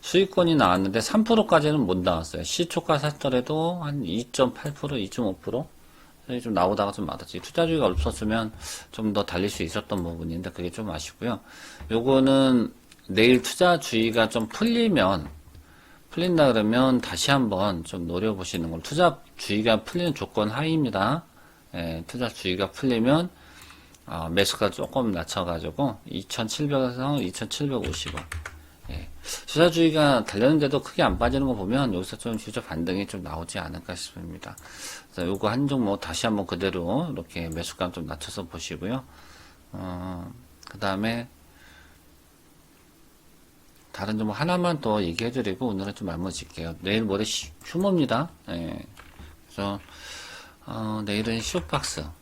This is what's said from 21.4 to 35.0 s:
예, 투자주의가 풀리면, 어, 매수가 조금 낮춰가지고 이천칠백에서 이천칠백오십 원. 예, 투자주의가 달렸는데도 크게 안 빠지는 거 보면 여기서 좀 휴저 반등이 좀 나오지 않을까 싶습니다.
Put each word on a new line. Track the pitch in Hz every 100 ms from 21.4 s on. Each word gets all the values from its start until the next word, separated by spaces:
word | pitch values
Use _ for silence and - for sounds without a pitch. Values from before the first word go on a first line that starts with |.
| - - _
예, | 90 85 80 82
투자주의가 | 123 120 - 95 92 95
풀리면, | - 131 120 117 151 180 - - - - - - - -
어, | 85 82
매수가 | 87 98 - 104
조금 | - - 139 117
낮춰가지고 | 92 80 - 87 82 80 80 139 104 -
이천칠백에서 | - 101 - 110 - 147 143 127 123 135 147
이천칠백오십 | 92 - 107 - 139 131 82 82 -
원. | 76 - - - - - - -
예, | 76 - - - - -
투자주의가 | 143 170 160 165 156 147 127
달렸는데도 | 104 101 123 156 143 143
크게 | - -
안 | 143 92
빠지는 | 117 135 135
거 |
보면 | 113 95 127 135
여기서 | 90 92 107
좀 | 117
휴저 | 110 - 113
반등이 | - 80 85 92 98
좀 | 101
나오지 | 82 80 82 101
않을까 | 82 82 90
싶습니다. | 90 - - 85 85 - - - - - -